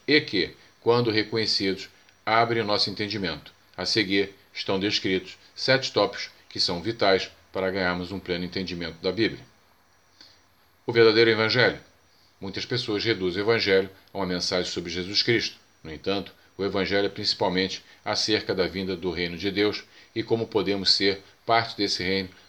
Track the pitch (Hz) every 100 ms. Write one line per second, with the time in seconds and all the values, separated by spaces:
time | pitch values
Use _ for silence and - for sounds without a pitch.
0 | - 147 131 95 80 - - _ 113 120
1 | 120 107 104 113 104 - 98 95 - -
2 | _ _ - 113 117 113 104 101 - 95
3 | 104 107 85 - - - _ - 90 117
4 | 95 98 98 - _ - - 98 104 -
5 | 101 92 - - - - - 131 - 110
6 | 98 - - - - - - 87 87 113
7 | 104 95 - - _ 98 95 95 90 90
8 | 90 95 90 87 90 98 90 87 82 82
9 | 92 95 101 69 - _ _ _ _ _
10 | _ - - _ _ _ _ _ - 117
11 | 113 110 113 110 110 123 107 71 - _
12 | _ _ _ _ 98 95 - 120 - 104
13 | 107 101 92 90 104 113 98 95 95 -
14 | _ - 92 90 - 92 90 98 85 87
15 | 90 104 - 113 - - _ _ 78 76
16 | 95 98 90 - _ - 98 98 90 101
17 | 101 - 104 - 101 90 95 - - -
18 | 104 104 - 104 - 92 85 92 95 90
19 | 90 82 87 85 98 95 104 101 - -
20 | - 113 107 117 110 107 92 101 90 -
21 | 98 98 - _ - 113 110 - 101 -
22 | 90 95 92 -